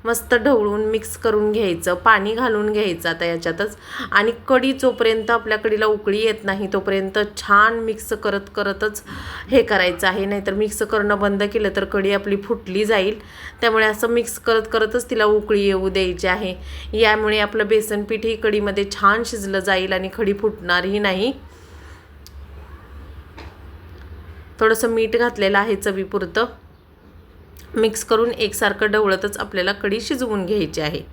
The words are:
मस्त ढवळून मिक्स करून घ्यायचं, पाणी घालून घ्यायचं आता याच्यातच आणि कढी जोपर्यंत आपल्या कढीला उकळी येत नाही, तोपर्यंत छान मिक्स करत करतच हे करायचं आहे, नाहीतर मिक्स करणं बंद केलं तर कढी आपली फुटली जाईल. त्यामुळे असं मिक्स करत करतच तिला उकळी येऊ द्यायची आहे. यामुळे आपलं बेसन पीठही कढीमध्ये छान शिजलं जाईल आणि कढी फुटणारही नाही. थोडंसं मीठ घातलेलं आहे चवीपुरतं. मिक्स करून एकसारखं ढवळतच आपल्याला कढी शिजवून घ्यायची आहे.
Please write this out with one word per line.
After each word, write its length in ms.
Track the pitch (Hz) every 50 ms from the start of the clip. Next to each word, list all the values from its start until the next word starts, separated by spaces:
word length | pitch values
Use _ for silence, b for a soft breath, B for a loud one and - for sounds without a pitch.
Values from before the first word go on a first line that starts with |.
| -
मस्त 300 | 226 233 233 - - 247
ढवळून 500 | 240 214 285 269 220 208 208 208 214 214
मिक्स 320 | 214 220 220 214 - -
करून 340 | - - 233 208 214 208 214
घ्यायचं, 420 | 208 226 220 185 170 170 - 185 180
पाणी 420 | 180 - 233 220 202 196 208 226
घालून 380 | 226 240 233 220 208 208 214 214
घ्यायचं 360 | 208 196 190 175 170 - 170
आता 160 | 165 170 175
याच्यातच 520 | 170 170 165 170 170 165 170 202 214 208 B B B B B 247 B
आणि 200 | - 202 208 226 233 233 -
कढी 260 | - 269 254 254 269 262
जोपर्यंत 580 | 269 269 254 240 - 226 226 220 226 214 220
आपल्या 260 | 233 226 220 220 214
कढीला 280 | 214 214 220 214 208 214
उकळी 340 | 214 214 202 208 208 196 214
येत 240 | 220 220 208 214 202
नाही, 240 | 196 190 196 208 190 202
तोपर्यंत 460 | 196 190 208 196 196 190 190 196 214 208 208 -
छान 360 | - - - 202 202 214 226 233
मिक्स 400 | 226 226 220 214 220 - - 220
करत 260 | 208 - 214 196 202 196 - -
करतच 480 | 214 202 196 190 - 214 214 208 - - B B B B B B B B
हे 160 | - 262 - -
करायचं 440 | - 214 190 180 180 175 175 202
आहे, 180 | 185 185 196 196
नाहीतर 280 | 196 202 202 196 202 190
मिक्स 280 | 208 214 208 208 -
करणं 380 | 214 208 226 214 202 208 208 196
बंद 240 | 202 202 202 196 208
केलं 260 | 208 208 226 214 196 190
तर 100 | 202 190
कढी 260 | - - 202 190 196
आपली 240 | 202 196 196 202 202
फुटली 500 | 202 202 - 233 226 - 190 185 202 214
जाईल. 340 | 208 226 202 185 202 220 220 B B B B B B B B
त्यामुळे 240 | - 233 220 220 220
असं 220 | 214 214 214 240
मिक्स 320 | 226 233 240 226 226 - -
करत 220 | - 233 226 220 220 220
करतच 380 | - 220 220 214 220 247 240 -
तिला 160 | 254 220 214
उकळी 360 | 208 214 214 208 214 214 202
येऊ 280 | 202 196 190 185 190 190
द्यायची 380 | 185 190 190 180 180 175 -
आहे. 280 | 185 180 202 208 185 180 B B B B B B B -
यामुळे 420 | 214 226 214 214 214 214 214 214 214
आपलं 280 | 208 208 208 220 208
बेसन 360 | 202 226 214 208 214 214 208 208
पीठही 320 | 202 226 214 226 226 226
कढीमध्ये 500 | 214 233 214 208 208 202 202 190 202 202 202
छान 320 | - - 208 196 208 226 233
शिजलं 340 | - 247 214 196 196 196 190
जाईल 340 | 185 202 190 185 185 190 190
आणि 140 | 185 190
कढी 260 | 185 - - 226 190 202
फुटणारही 680 | 202 220 214 208 - 180 180 175 180 175 190 202 208
नाही. 340 | 208 196 185 185 208 254 269 - - B B B B B B B B B B B B B - - - - - - - - - - - - - - - - - - - - - - - - - - - - - - - - - - - - - - - - - - - - - - - - - -
थोडंसं 300 | 220 220 220 220 - 233
मीठ 260 | 226 226 226 214 226
घातलेलं 440 | 233 240 240 233 208 202 190 202 196
आहे 160 | 202 226 202
चवीपुरतं. 680 | 196 - 208 190 190 190 190 - 196 185 170 165 214 240 240 - - - - - - - - - - - - - - - - - - - - - - - - -
मिक्स 280 | 220 220 220 214 - -
करून 280 | - 226 220 233 240
एकसारखं 600 | 233 - 226 202 - - 226 202 202 202 214 208
ढवळतच 460 | 208 214 214 196 190 185 202 208 208
आपल्याला 340 | - 208 208 - 190 180 196
कढी 300 | 202 - - 202 196 233
शिजवून 440 | 226 - 302 247 254 226 214 202 185
घ्यायची 360 | 175 214 208 165 - - 160
आहे. 200 | 156 147 170 143 - -